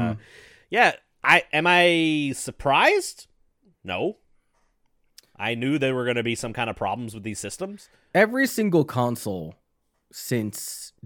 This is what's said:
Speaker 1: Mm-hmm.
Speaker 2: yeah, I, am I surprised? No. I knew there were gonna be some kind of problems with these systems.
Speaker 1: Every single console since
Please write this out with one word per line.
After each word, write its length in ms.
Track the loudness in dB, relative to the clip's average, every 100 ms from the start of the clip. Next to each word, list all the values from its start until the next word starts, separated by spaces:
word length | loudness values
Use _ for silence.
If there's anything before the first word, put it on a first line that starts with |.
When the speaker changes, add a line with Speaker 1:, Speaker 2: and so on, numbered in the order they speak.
| -2
Speaker 1:
Mm-hmm. 80 | -4 -12 -20 -20 -20 _
Speaker 2:
yeah, 220 | 2 2 2 _ _
I, 200 | 4 4 4
am 140 | 0 4
I 680 | 6 6 4 2 0 -2 -6
surprised? 920 | -10 -4 0 4 4 2 -2 -10 -20 _ _ _ _ _
No. 360 | -8 -4 -4 -6 _ _ _ _ _ _ _ _ _ _ _ -8
I 180 | -6
knew 240 | -2 -2 0
there 160 | 0
were 100 | 0
gonna 180 | 0 0
be 120 | 0
some 180 | -2 -4
kind 180 | -4 -4
of 60 | -2
problems 380 | -4 -4 -6
with 80 | -10
these 140 | -10 -10
systems. 480 | -10 -10 -10 -12 -20 _ _
Speaker 1:
Every 320 | 2 4 4 0
single 380 | 0 2 4
console 720 | 2 0 0 -2 -6 -8 -8 -14 _ _ _ _ _
since 800 | -16 -4 -4 -4 -8 -12 -14 -16 -20